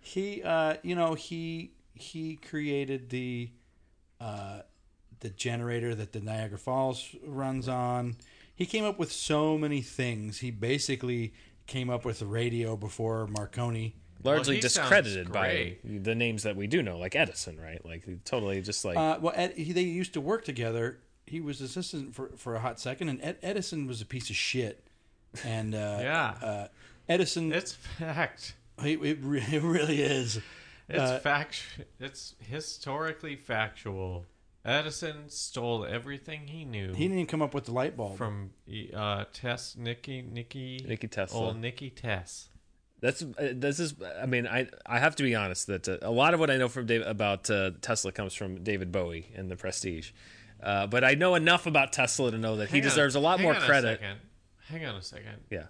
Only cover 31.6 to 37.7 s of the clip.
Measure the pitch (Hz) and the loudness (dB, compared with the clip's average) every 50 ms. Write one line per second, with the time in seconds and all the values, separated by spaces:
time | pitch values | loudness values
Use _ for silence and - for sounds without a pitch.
31.6 | - - - - - - - - 127 139 139 - - - - - 123 110 123 151 | -10 -10 -12 -14 -14 -16 -14 -10 -10 -10 -10 -10 -14 -14 -16 -16 -14 -8 -8 -8
32.6 | 151 - - - - 143 135 147 160 160 156 156 - 156 143 135 - - 127 110 | -6 -8 -10 -10 -6 -4 -4 -2 -2 -2 -4 -4 -8 -10 -10 -10 -4 -2 0 2
33.6 | 110 107 - - - 110 98 95 95 92 90 90 87 - _ _ _ _ _ _ | 2 0 -2 -8 -8 -6 -4 -4 -4 -4 -4 -6 -8 -10 _ _ _ _ _ _
34.6 | _ 113 127 147 151 156 151 - - 160 151 147 147 147 - - - - - 135 | _ 2 2 2 2 0 -4 -4 -6 -6 -6 -8 -12 -12 -10 -8 -8 -6 -4 -2
35.6 | 120 120 117 113 104 - 101 120 120 139 139 139 - - 156 151 147 143 151 165 | 0 2 2 0 0 -2 -4 -4 -4 -6 -10 -10 -10 -10 -12 -10 -10 -10 -12 -10
36.6 | 160 139 117 104 98 95 92 95 160 185 190 185 175 151 - 156 156 139 123 143 | -10 -8 -6 -4 -4 -4 -2 0 0 2 2 2 0 0 0 0 0 0 0 -4
37.6 | - - | -4 -2